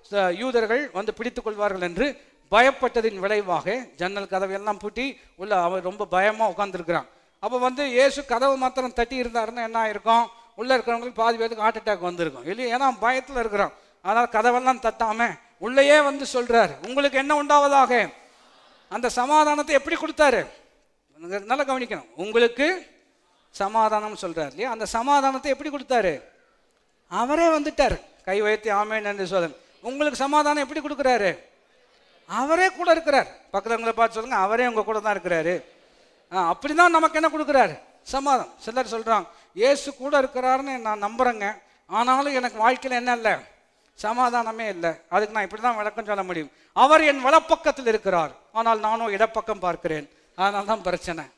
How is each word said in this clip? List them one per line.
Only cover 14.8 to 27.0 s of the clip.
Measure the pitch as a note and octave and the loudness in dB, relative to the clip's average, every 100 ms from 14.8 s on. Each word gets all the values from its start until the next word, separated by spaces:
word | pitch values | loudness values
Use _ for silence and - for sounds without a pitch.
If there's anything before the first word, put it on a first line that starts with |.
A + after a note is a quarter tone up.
| A3+ - A3+ A3 A#3 D#3+ _ _ | -2 -2 -4 0 -2 -4 _ _
உள்ளேயே | G#3 C4 C#4+ D4+ | 0 4 8 6
வந்து | C#4+ C4+ C#4 | 6 -2 -4
சொல்றாரு, | B3+ A#3+ A#3 F#3 C#3+ A3 | -4 2 4 4 0 -4
"உங்களுக்கு | C4 C#4 C4+ | 0 2 0
என்ன | C#4 D4 | 0 0
உண்டாவதாக?" | D4 D4 C#4+ C#4 B3 A#3+ F3 - _ _ _ _ _ _ _ | 4 4 6 4 4 2 0 -6 _ _ _ _ _ _ _
அந்த | G#3 A#3+ | -6 -4
சமாதானத்தை | B3 B3+ D4+ D4+ D4 D4 C#4+ | -2 4 4 4 2 2 0
எப்படி | D4 E4 | 0 -4
கொடுத்தாரு? | D#4 - D4 A3+ C#3 - _ _ _ _ _ D3+ | -6 4 4 4 -4 -14 _ _ _ _ _ _
நல்லா | E3+ G3 G3+ C4+ | -10 -10 -4 -2
கவனிக்கணும். | C4+ C4 A#3+ F#3+ - - | -2 -4 -4 -10 -12 -12
"உங்களுக்கு | G3+ A3+ A#3+ A#3+ D4+ F#4 - _ _ _ _ _ _ | -2 2 2 2 -2 -2 -10 _ _ _ _ _ _
சமாதானம்" | - G3 A3 A3 G#3+ G#3+ G3+ | -6 -2 2 2 2 -4 -8
சொல்றாரு | F3+ E3 C#3+ | -8 -6 -8
இல்லையா? | C#3 B3+ | -6 -8
அந்த | A3+ G#3+ | -6 -4
சமாதானத்தை | A3+ B3+ C#4+ C4+ C4 D4 | -4 2 2 2 -2 -4
எப்படி | C4 D4 | -4 -4
கொடுத்தாரு? | C#4 C4 B3 F#3+ C#3 - _ _ _ _ _ _ _ | -10 0 0 2 -2 -12 _ _ _ _ _ _ _